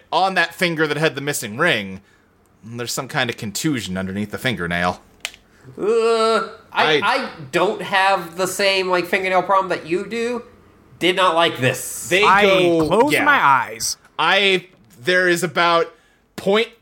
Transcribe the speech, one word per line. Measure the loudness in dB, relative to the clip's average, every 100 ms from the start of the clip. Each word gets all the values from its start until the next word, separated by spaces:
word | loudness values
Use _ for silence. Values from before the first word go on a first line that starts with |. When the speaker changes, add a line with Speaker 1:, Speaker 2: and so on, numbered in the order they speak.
| _
Speaker 1:
on | 0 2
that | 2 -2
finger | 0 -2 0 0
that | 0
had | 0
the | -2
missing | -6 -6 -8 -2
ring, | 0 0 -4 -12 -18 _ _ _ _ _
there's | -16 -10 -8
some | -8 -6
kind | -4 -4
of | -4
contusion | -8 -4 -2 -2 -4 -6
underneath | -4 -6 -6
the | -4
fingernail. | -4 -4 -4 -2 -2 -4 -12 _ -16 -16 _ _ -20 -6
Speaker 2:
Uh, | -2 0 2 2 2 0 -2 -10 -8
I, | -2 0 2
Speaker 1:
I |
Speaker 2:
I | 0 -2 -4 -12 -6
don't | -2 0 -2
have | -2 0 2 0 -2 -6
the | -6
same, | -2 0 0 0
like, | -2 0
fingernail | -2 0 0
problem | 2 0 2
that | -4 -4
you | -6 -4
do. | -6 -4 -6 -10 -20 _ _ _ -4
Did | -2 2
not | 2
like | 4 2 2
this. | -2 -2 -6 -12 -2
Speaker 1:
They | 2
Speaker 3:
I | 4 6
Speaker 1:
go, | 6 4 4 2 2
Speaker 3:
close | 2 2
Speaker 1:
yeah. | 2
Speaker 3:
my | 2 4
eyes. | 4 4 2 -6 -8 -8 _ -2
Speaker 1:
I, | 0 2 2 0 -2 _ _ -8
there | 0 2 2
is | 2
about | 0 0 2 2 0 -6 _ _ _ -6
point, | 0 0 0 -8